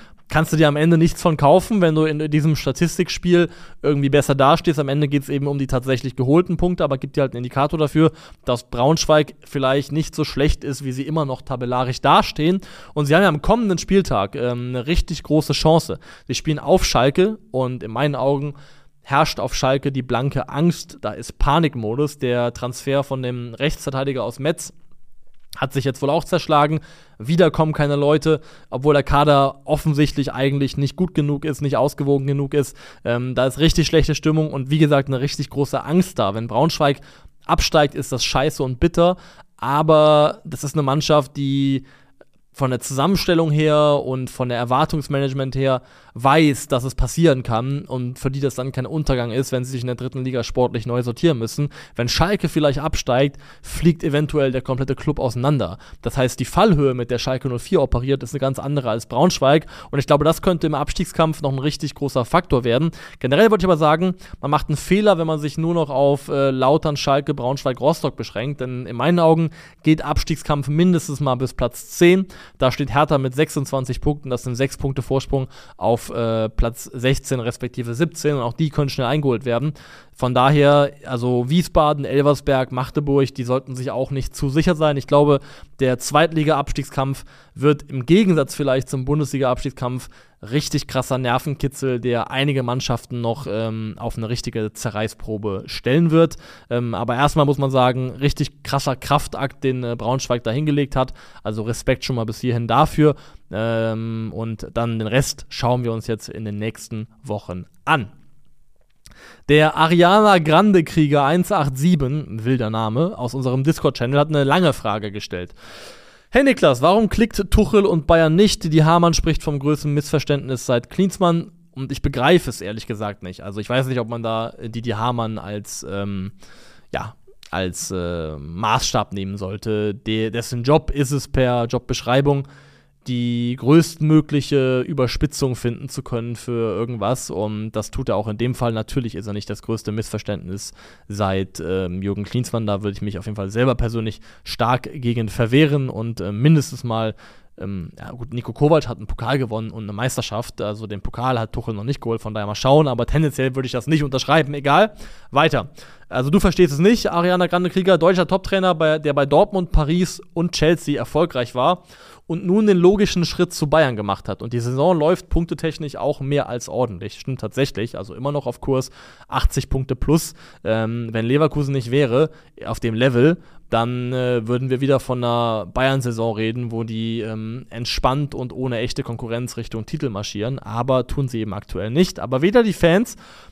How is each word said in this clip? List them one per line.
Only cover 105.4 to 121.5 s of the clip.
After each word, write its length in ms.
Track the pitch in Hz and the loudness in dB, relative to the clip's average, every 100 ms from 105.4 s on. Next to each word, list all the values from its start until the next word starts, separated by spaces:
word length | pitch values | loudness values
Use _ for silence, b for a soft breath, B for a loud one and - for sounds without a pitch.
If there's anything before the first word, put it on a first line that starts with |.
| - | -12
schauen 340 | - 123 123 | -4 -2 -2
wir 100 | 117 | -2
uns 140 | 113 113 | -6 -6
jetzt 200 | 110 - | -8 -8
in 160 | - | -12
den 140 | 107 104 | -10 -6
nächsten 500 | 110 - - 110 110 _ | -8 -8 -12 -12 -12 _
Wochen 420 | 127 104 - 90 82 - - | -10 -10 -8 -12 -12 -10 -2
an. 260 | 160 208 - - - - - - _ _ _ - B B B - | -2 -2 -14 -20 -20 -20 -20 -20 _ _ _ -20 B B B 2
Der 280 | 151 156 - | 4 4 4
Ariana 640 | 160 175 175 208 214 185 | 4 6 6 8 6 6
Grande 440 | 156 156 208 185 | 6 4 6 4
Krieger 400 | 160 165 147 143 | 4 2 4 4
eins 280 | 139 175 180 | 2 2 2
acht 260 | 190 139 131 | 0 0 0
sieben, 640 | 165 165 127 151 85 110 | 2 2 0 -4 -6 -6
wilder 280 | 117 127 107 | -2 0 0
Name, 440 | 110 110 120 175 - | -2 -2 0 -2 -4
aus 160 | 123 135 | -6 -4
unserem 280 | 127 131 | -2 0
Discord-Channel 560 | 143 - 147 - 123 143 | 0 2 0 0 0 2
hat 100 | 151 | 2
eine 140 | 147 | 2
lange 300 | 139 170 170 | 4 4 2
Frage 380 | 123 107 104 104 | 0 -2 -4 -6
gestellt. 420 | 101 - 90 90 - B B B B B B B | -10 -8 -8 -10 -14 B B B B B B B
„Hey 140 | 247 | 2
Niklas, 380 | 277 - 160 120 | 4 4 4 4
warum 280 | 156 208 214 | 4 4 2
klickt 420 | - 226 - 190 | 2 0 0 2
Tuchel 340 | - 208 208 196 | 4 6 4 4
und 220 | 165 147 | 2 4
Bayern 280 | 165 160 165 | 4 6 6
nicht? 360 | 208 - 165 | 4 2 2
Die 120 | 156 156 | 4 6
Hamann 280 | 175 170 | 6 4
spricht 300 | 156 165 151 | 2 0 0
vom 160 | 160 143 | -2 -2
größten 340 | 143 151 147 | -2 -2 0
Missverständnis 720 | 143 143 147 - 143 127 123 - | -2 0 -2 0 -2 -2 -6 0
seit 240 | 120 - | 0 0
Klinsmann 640 | - 190 - 175 170 - | 0 0 2 2 2 -2